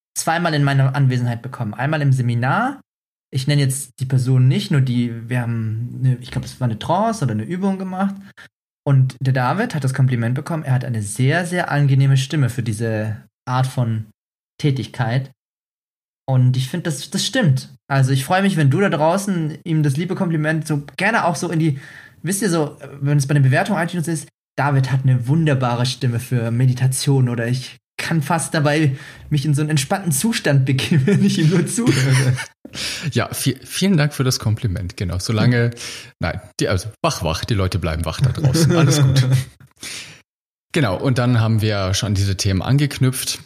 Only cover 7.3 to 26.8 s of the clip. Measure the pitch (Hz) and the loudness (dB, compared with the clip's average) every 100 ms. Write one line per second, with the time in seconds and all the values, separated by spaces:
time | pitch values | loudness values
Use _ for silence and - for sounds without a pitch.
7.3 | 107 117 180 196 190 185 185 196 196 196 | -2 -4 -4 -2 -4 -6 -4 -4 -4 -14
8.3 | - - _ _ _ 143 135 131 - 135 | -20 -20 _ _ _ 2 2 2 0 -2
9.3 | 131 123 180 240 151 131 131 131 120 117 | 0 0 0 -2 -2 -2 0 2 2 -2
10.3 | 127 - 160 135 127 131 113 101 - 131 | -4 -4 -6 -2 -2 -2 -4 -4 0 0
11.3 | 165 175 180 - 143 143 135 139 135 131 | 2 0 -4 -2 2 4 4 4 2 2
12.3 | 160 123 - 110 107 113 110 110 104 - | 0 0 -2 -4 -4 -2 -2 -4 -6 -12
13.3 | _ - 127 131 - 117 110 107 _ _ | _ -4 0 0 0 -2 -4 -8 _ _
14.3 | _ _ - 147 131 104 - 113 131 131 | _ _ -4 -2 -2 -4 -6 -2 -2 -4
15.3 | _ _ _ _ _ _ _ _ _ - | _ _ _ _ _ _ _ _ _ -2
16.3 | 131 127 127 131 175 165 151 - 196 - | 2 4 2 -2 -4 -4 -6 -6 -4 -2
17.3 | 262 180 131 - - - 139 131 139 135 | 0 2 2 -2 -16 -2 0 2 0 0
18.3 | 185 196 160 143 160 196 160 156 190 202 | 2 2 2 2 4 2 2 2 2 0
19.3 | 180 151 - 170 156 147 139 180 190 180 | -2 -2 -6 -2 0 2 0 -2 -2 -2
20.3 | 160 151 160 156 147 147 - 196 226 165 | 0 0 -2 -2 -4 -6 -4 0 0 0
21.3 | 160 175 165 160 135 - - - - 156 | -2 -2 0 0 0 -8 -20 -20 -10 -6
22.3 | 196 208 165 147 - - 143 139 147 135 | -2 0 0 0 -6 -18 -6 0 2 2
23.3 | 147 131 151 202 175 170 175 147 160 - | 4 4 4 2 0 -2 -2 -4 -4 -6
24.3 | _ _ - 139 135 131 131 131 123 117 | _ _ -2 2 2 2 0 2 2 2
25.3 | 160 156 131 127 120 123 - 120 117 - | 2 2 2 0 0 -2 -2 -2 -2 -2
26.3 | 120 113 117 131 123 | -2 0 2 2 2